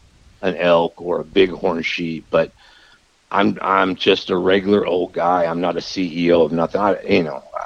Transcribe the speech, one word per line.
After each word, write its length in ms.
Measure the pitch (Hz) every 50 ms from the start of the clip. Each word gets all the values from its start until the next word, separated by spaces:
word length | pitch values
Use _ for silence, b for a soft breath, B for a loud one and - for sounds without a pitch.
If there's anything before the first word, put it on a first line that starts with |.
| _ _ _ _ _ - _ -
an 140 | 101 92 85
elk 460 | 78 87 87 85 85 85 80 - -
or 180 | 85 87 85 80
a 60 | 78
bighorn 560 | 80 - 98 95 90 82 - 101 95 85 82 76
sheep," 420 | - - - 87 82 82 76 - -
but 200 | 82 82 80 - _ b b b b b b b b b b _ _ _ _ -
I'm, 280 | - 98 101 107 95 -
I'm 340 | - 92 95 98 95 95 90
just 340 | - - 104 95 - - -
a 80 | 95
regular 480 | 90 90 92 95 101 92 98 104 101 85
old 260 | 85 90 90 87 -
guy. 340 | - 85 82 87 90 90 85
I'm 140 | 82 85 85
not 160 | 90 87 87
a 60 | 85
C 440 | - - - 95 92 80 78 85 85
E 40 | 85
O 120 | 85 85 80
of 80 | 76 82
nothing. 260 | 82 82 - - 95
I, 220 | 104 101 92 - -
you 200 | - 101 98 82
know, 200 | 73 67 65 - - - - -